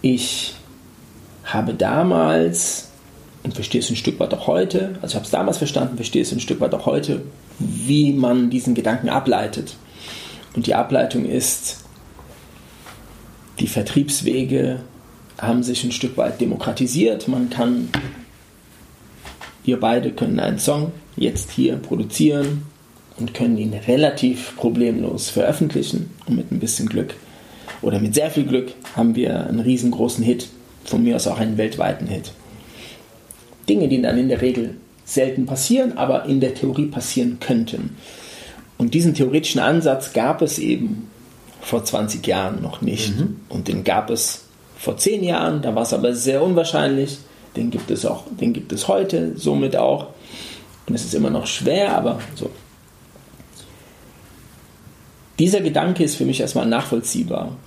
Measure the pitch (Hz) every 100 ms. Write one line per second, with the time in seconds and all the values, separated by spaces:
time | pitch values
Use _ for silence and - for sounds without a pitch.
0 | 135 123 - - - - - - - -
1 | - - - - - - 117 110 - 135
2 | 180 170 160 165 170 175 - - - -
3 | - - - - - - 101 120 - 117
4 | - - - - - 175 185 185 190 190
5 | - - - - 98 - 143 143 127 120
6 | 117 - - - - - - - - 139
7 | - - - - - - 104 - 120 147
8 | 147 139 127 123 120 127 123 113 110 110
9 | 117 131 131 98 107 - - - - -
10 | - - - - - - 117 - 127 139
11 | 120 - - 127 - - - - - -
12 | - - - - - - - - - -
13 | - - - - - - - 117 104 -
14 | - - - 127 127 135 131 127 - -
15 | - - - - 113 123 123 123 120 -
16 | 123 - 123 - 123 - - - 127 139
17 | 220 214 - 127 123 123 120 123 120 -
18 | 135 - - - - - - - - -
19 | - - - - - - - 120 110 120
20 | 131 - 110 113 - - - 147 156 -
21 | - - - - - - - - - -
22 | 110 - 156 143 143 147 - - - -
23 | - - 117 - 123 110 107 107 - 131
24 | 151 - 127 123 - - 117 120 120 113
25 | 87 - - - - - 151 147 139 -
26 | - - - 120 - - - - - -
27 | - - - - - - - - - 101
28 | 107 113 156 156 131 127 123 - - -
29 | 117 117 120 120 - 113 117 123 123 113
30 | 120 120 117 120 - - - - - -
31 | 117 117 - - 110 107 110 - 87 -
32 | 87 - - - - - - - - -
33 | - - - - - - - 202 147 131
34 | 120 120 127 120 127 120 113 - - -
35 | - - 131 131 123 135 - 247 254 -
36 | 135 131 - 135 127 - 139 131 147 -
37 | - 131 120 - - 117 113 - - -
38 | - - - - - - - - 120 143
39 | 170 147 131 151 156 131 117 165 160 -
40 | - - 233 160 151 160 151 123 117 -
41 | - - - - - - - 117 110 -
42 | 107 104 - 95 92 90 - - - 110
43 | 110 101 190 - - - - 104 92 95
44 | 107 113 - - - - - - - -
45 | 196 208 180 175 165 151 131 113 117 -
46 | 120 120 127 135 175 170 165 156 139 135
47 | 139 - - - - 120 117 113 - 107
48 | - - - - - - - - - 196
49 | 190 170 - - - 143 135 - - -
50 | - - - - - - - - - -
51 | - - - - - - 127 170 202 -
52 | 120 - - - - - - - - -
53 | - - - - - - - - - -
54 | - - - - - - - - - -
55 | - - - - 175 196 160 147 165 180
56 | 151 - 135 131 117 - 117 117 123 117
57 | - - - 120 - 131